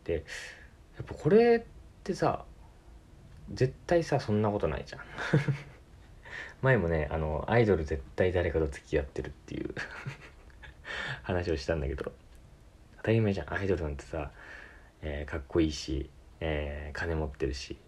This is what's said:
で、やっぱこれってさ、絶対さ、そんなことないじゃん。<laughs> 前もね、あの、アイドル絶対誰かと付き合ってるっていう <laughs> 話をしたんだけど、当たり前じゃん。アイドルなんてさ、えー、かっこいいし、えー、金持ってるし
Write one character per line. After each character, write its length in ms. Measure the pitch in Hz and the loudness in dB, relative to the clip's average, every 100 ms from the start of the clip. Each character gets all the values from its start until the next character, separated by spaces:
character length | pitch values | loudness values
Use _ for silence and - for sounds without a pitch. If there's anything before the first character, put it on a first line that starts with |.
で、 220 | - 82 - - - - - - - - | -2 -4 -4 -14 -14 -16 -20 -20 -20 -14
や 60 | |
っ 20 | - | -10
ぱ 80 | |
こ 160 | - 151 | -2 6
れ 260 | 202 233 233 | 8 8 4
っ 40 | - - - - | 2 -18 -20 -14
て 100 | - | -6
さ、 300 | 175 151 - - - - - - - - - - - - | 0 0 0 -8 -20 -20 -20 -20 -20 -20 -20 -20 -18 -12
絶 200 | 101 131 - - | 0 0 0 2
対 160 | 170 | 2
さ、 160 | 160 139 | 4 0
そ 140 | - | 2
ん 80 | 104 | 2
な 80 | 107 | 2
こ 100 | 101 | 2
と 80 | 85 | 0
な 100 | 69 | -2
い 60 | 69 | -8
じ 80 | |
ゃ 40 | - | -14
ん。 40 | - - - 143 - 139 - - | -14 -8 2 2 2 -4 -6 -18
<laughs> 800 | - - - - - - - - | -20 -20 -20 -20 -16 -14 -14 0
前 140 | 131 123 | 4 6
も 140 | 82 | 6
ね、 180 | 80 73 | 2 0
あ 80 | 80 | 0
の、 280 | 78 76 - | 0 -2 2
ア 100 | 113 | 4
イ 60 | 107 | 6
ド 120 | 87 | 4
ル 80 | 78 | 2
絶 180 | 78 - - | -4 -6 2
対 160 | 92 | 2
誰 180 | 90 85 | 4 2
か 80 | 82 | 2
と 80 | 76 | 0
付 180 | - - | -4 -2
き 140 | 76 | -2
合 40 | |
っ 20 | 69 | -2
て 160 | - | -6
る 80 | - | -8
っ 20 | |
て 240 | - - - | -10 -10 -8
い 100 | - | -8
う 80 | - - - - - - - - | -8 -10 -10 -12 -12 -18 -20 -20
<laughs> 760 | - - - - - - 135 | -20 -20 -18 -12 -8 -6 -8
話 260 | - 90 87 | -2 -2 0
を 60 | 78 | -2
し 100 | - | 0
た 100 | 82 | 0
ん 40 | |
だ 80 | 71 | 0
け 80 | 69 | -4
ど、 160 | - - - - - - - - - - | -8 -10 -20 -20 -20 -20 -20 -20 -20 -6
当 60 | |
た 80 | - | 2
り 100 | 113 | 4
前 100 | 107 | 4
じ 80 | 95 | 0
ゃ 60 | - | -2
ん。 80 | |
ア 100 | - | -4
イ 40 | 98 | 0
ド 80 | 87 | 0
ル 60 | |
な 40 | 78 | 0
ん 80 | 73 | -6
て 80 | |
さ、 280 | - 82 71 - - - - - - _ | -8 -8 -8 -12 -18 -18 -20 -20 -20 _
え 220 | 78 73 73 | -8 -6 -6
ー、 60 | |
か 60 | 85 | -8
っ 60 | 71 | -2
こ 140 | 87 | 2
い 60 | 80 | 2
い 40 | |
し、 380 | 71 - 69 69 - - - | 0 -6 -6 -6 -14 -20 -8
え 500 | 80 76 73 73 73 | -4 -2 -4 -8 -10
ー、 60 | 69 | -8
金 160 | 85 78 | -4 -2
持 120 | 78 | -4
っ 20 | |
て 160 | - 67 | -4 -4
る 60 | |
し 240 | 67 - - | -4 -10 -14